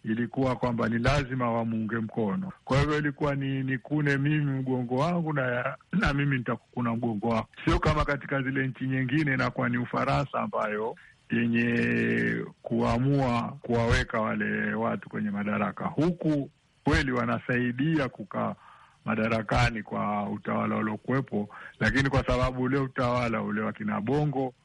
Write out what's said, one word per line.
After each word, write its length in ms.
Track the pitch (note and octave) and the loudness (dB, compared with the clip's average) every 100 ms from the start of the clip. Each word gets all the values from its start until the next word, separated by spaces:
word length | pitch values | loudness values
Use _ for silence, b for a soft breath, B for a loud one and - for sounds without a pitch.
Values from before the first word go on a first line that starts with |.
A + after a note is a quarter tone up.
ilikuwa 520 | A2+ A2 A#2+ - C3 B2 | -2 -2 -2 0 0 0
kwamba 320 | B2 A#2 A2+ | -2 0 0
ni 100 | A2+ | 2
lazima 520 | B2 C#3+ B2+ C3 A#2+ | 2 2 0 -2 0
wamuunge 440 | A#2 A2+ A2 A2 A#2 | 0 0 -2 -2 -2
mkono. 560 | A2 - G#2 F#2+ F#2+ - | -4 -2 0 -2 -4 -10
Kwa 160 | - C3 | 0 2
hivyo 180 | D3 D3+ | 4 2
ilikuwa 360 | D3+ C#3 D3 | 0 0 -2
ni, 280 | C#3 C3+ C3+ | 0 -2 -2
ni 160 | C3 C3 | -2 -4
kune 380 | - D3+ D3 C#3 | -2 0 2 2
mimi 360 | C#3+ D3+ C#3+ | 2 2 2
mgongo 440 | C3+ C3 B2+ A#2+ B2+ | 0 0 -2 0 0
wangu 360 | D#3+ F3 D#3 | 0 0 0
na, 440 | D3 B2+ B2 B2 - _ | 0 0 -2 -4 -6 _
na 220 | F3+ F3 | 0 2
mimi 240 | C#3+ C#3+ C3 | 2 2 0
nitakukuna 560 | A#2+ A#2 _ - A#2+ A2+ | -2 -6 _ -4 -2 0
mgongo 320 | A#2+ G#2 A#2 | -2 0 0
wako, 200 | A2+ A2+ - | 0 -2 -4
sio 140 | - E3 | 0 2
kama 260 | D#3 D3+ | 2 2
katika 380 | C#3+ C#3 - C#3 | 0 -2 -2 -2
zile 240 | C3 C3+ C3 | 0 0 -2
nchi 160 | - | -2
nyingine, 520 | C3 C3 B2+ D3+ D3 B2+ | -2 0 2 2 2 0
na 140 | B2 | 0
kwa 180 | B2+ B2 | 0 0
ni 100 | B2 | 0
Ufaransa 640 | A#2+ A#2 B2 C#3+ C#3 A#2+ | -2 -2 0 0 0 -2
ambayo 560 | A2+ A2 A2 G#2+ A2 - B B _ | -2 -2 -2 -2 -4 -8 B B _
yenye 1120 | A#2 A#2 A#2 A#2+ A#2 A#2+ A#1 E2 A#2 A#2 A2+ - - | 0 2 2 2 2 2 2 2 2 0 -2 -6 -12
kuamua 800 | - A#2 A#2 A#2+ C3 C#3+ B2+ A#2+ A#2 - | -2 0 2 2 4 4 2 0 -2 -8
kuwaweka 580 | - A#2 A#2 B2 A#2+ A#2 | -2 2 4 2 2 -2
wale 540 | A2 G#2+ G#2 G#2+ G#2+ | 0 0 -2 -2 -2
watu 340 | G#2+ A2+ G#2+ - | -2 -2 -4 -6
kwenye 220 | A2+ G#2 | -6 -4
madaraka. 540 | G2+ G2+ G#2 G2 - | -2 -2 -2 -2 -4
Huku 680 | G2 - E3+ E3+ D#3+ D3 C3+ _ _ _ | -4 0 0 0 0 0 -2 _ _ _
kweli 280 | - D#3 C#3 | 2 4 2
wanasaidia 960 | B2 A#2 A#2+ - B2 B2 B2 D#3 D#3 B2+ | 0 0 -2 0 0 0 0 2 2 0
kukaa 460 | - G#2 A#2 A2 G2+ B B B B | -6 -8 -4 -4 -4 B B B B
madarakani 800 | - A2 A2 A2+ G#2+ B2 A#2 A2+ | -4 0 0 0 0 2 2 0
kwa 460 | G2 A2 G#2 G#2 G#2 | -6 -4 -2 -2 -2
utawala 460 | G#2 A2 A2 A2 A2 | -6 -4 -2 0 0
uliokuwepo, 720 | G#2+ G#2+ - C3 C3 G#2 G#2 B B - | -2 -4 -2 -2 0 -4 -4 B B 0
lakini 300 | A2 B2 C#3 | 2 2 2
kwa 160 | C3+ B2+ | 2 2
sababu 360 | B2+ B2+ B2+ | 2 0 0
ule 160 | B2+ C#3 | 0 0
utawala 640 | C3 C3+ B2 B2 A#2+ A2 | -2 0 0 2 0 -2
ule 180 | G#2 G#2 | -2 -2
wa 120 | G#2+ | -4
kina 280 | - G#2+ G#2 | -4 -4 -2
Bongo 540 | G#2+ D3 D3+ C3 C3 - | 0 2 2 0 -4 -6